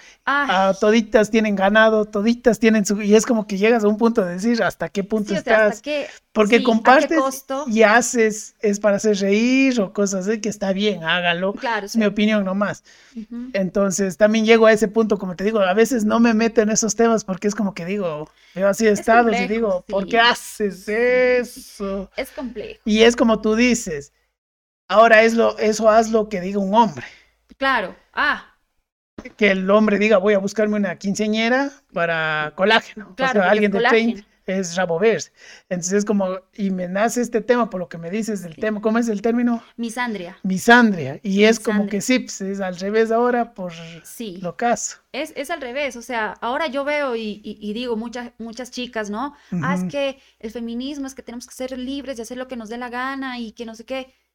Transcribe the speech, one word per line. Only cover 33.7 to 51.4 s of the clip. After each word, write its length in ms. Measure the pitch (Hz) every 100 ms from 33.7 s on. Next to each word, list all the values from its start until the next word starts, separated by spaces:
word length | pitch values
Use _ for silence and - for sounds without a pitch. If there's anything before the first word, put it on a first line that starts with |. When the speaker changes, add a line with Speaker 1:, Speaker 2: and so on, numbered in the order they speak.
Speaker 1:
es 20 |
Speaker 2:
de 80 | 196
treinta 400 | 240 226 233 196
Speaker 1:
colágeno. 40 | - _ -
Speaker 2:
es 300 | 190 175 175
rabo 220 | 175 165
verde. 280 | 226 170 - _ - - -
Entonces 240 | 180 165
es 120 | 202
como, 340 | 208 202 185 185 -
y 160 | - 196
me 180 | 185 175
nace 320 | 196 226 247
este 200 | 240 220
tema 260 | 214 240 226
por 100 | 185
lo 80 | 170
que 100 | 165
me 120 | 170
dices 320 | 214 214 202
del 120 | 175
Speaker 1:
Sí. 60 | -
Speaker 2:
tema. 200 | 220 208
¿Cómo 180 | 220 226
es 100 | 233
el 120 | 202
término? 400 | 233 240 240 233 - -
Speaker 1:
Misandria. 640 | 233 247 240 196 175 -
Speaker 2:
Misandria. 800 | 185 185 233 240 226 180 135 156
Y 220 | 196 190
es 160 | 214 226
como 240 | 226 208
Speaker 1:
Misandria. 60 | 202 202
Speaker 2:
que 20 |
sí, 180 | - 254
pues, 200 | - -
es 200 | 190 196
al 160 | 185 175
revés 320 | 196 220 220
ahora 400 | 226 247 240 240
por 180 | - 180 165 165 165
Speaker 1:
Sí. 360 | - - 220 175
Speaker 2:
lo 160 | 175 -
caso. 420 | 240 214 - - _
Speaker 1:
Es, 200 | 247 302 -
es 140 | 285
al 100 | 330
revés, 360 | 247 269 277 240
o 60 |
sea, 300 | 233 233 208 -
ahora 280 | 233 285 320
yo 160 | 277
veo 320 | 277 294 277 233
y, 240 | 214 202
y, 140 | 208 208
y 120 | 208
digo 220 | 220 247 220
muchas, 360 | 233 247 240 -
muchas 320 | 226 233 247
chicas, 400 | 247 247 226 208
¿no? 240 | 208 285 - _ 175
"Ah, 140 | 262
es 60 | 285
Speaker 2:
Ujú. 80 | 180
Speaker 1:
que 300 | 285 277 262 _ _
el 120 | 226
feminismo 540 | 240 233 240 269 285 269
es 80 |
que 80 | 254
tenemos 240 | - 240